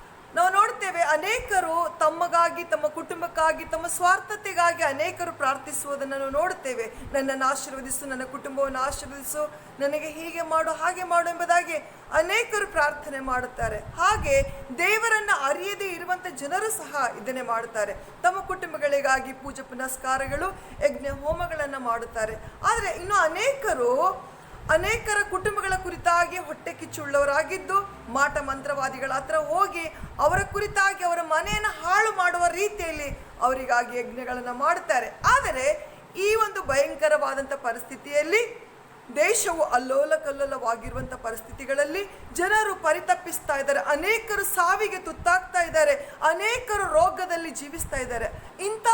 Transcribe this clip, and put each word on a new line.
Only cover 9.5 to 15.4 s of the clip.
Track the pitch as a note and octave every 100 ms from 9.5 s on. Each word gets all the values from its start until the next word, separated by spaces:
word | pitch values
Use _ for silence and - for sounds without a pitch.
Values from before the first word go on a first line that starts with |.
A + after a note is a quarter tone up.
| - - -
ನನಗೆ | C#4 D4+ D#4
ಹೀಗೆ | D4+ E4 E4
ಮಾಡು, | D#4+ D#4+ D#4+
ಹಾಗೆ | D4+ E4 F4+
ಮಾಡು" | F4+ E4+ E4+
ಎಂಬುದಾಗಿ | E4+ E4+ F4 F4 D#4 - - -
ಅನೇಕರು | D4+ E4+ G#4+ A#4 G#4+ G4+
ಪ್ರಾರ್ಥನೆ | D#4+ D4 D4+ D4+ C4+
ಮಾಡುತ್ತಾರೆ. | C4 B3+ B3 - A3+ G#3+
ಹಾಗೆ | - - F#4 G#4+ D4+ C#4 C#4 - - B3+
ದೇವರನ್ನ | F4+ A4 A4+ G#4+ G#4 D4